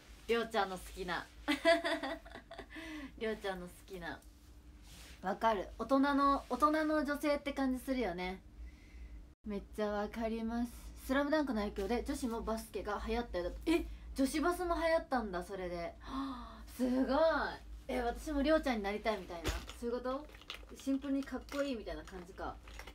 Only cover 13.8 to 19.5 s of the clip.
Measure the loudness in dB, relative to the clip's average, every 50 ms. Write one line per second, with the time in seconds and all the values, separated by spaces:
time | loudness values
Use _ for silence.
13.8 | 2 -2 -8 -10 -12 -6 0 2 2 2 2 2 2 2 2 2 2 0 2 2
14.8 | 4 4 4 4 4 2 0 0 0 0 -2 -4 -4 -4 -4 -4 -4 -4 -4 -4
15.8 | -4 -6 -8 -10 -10 -6 -4 -4 -4 -4 -4 -8 -10 -12 -12 -14 -14 -10 -4 0
16.8 | 0 2 4 4 4 4 6 6 6 6 6 4 2 0 -4 -6 -10 -12 -14 -12
17.8 | -8 -4 -2 0 0 0 -2 -2 -2 -2 0 2 6 6 6 6 6 4 2 2
18.8 | 0 0 -2 0 0 0 0 0 -2 -6 -8 -4 -2 -2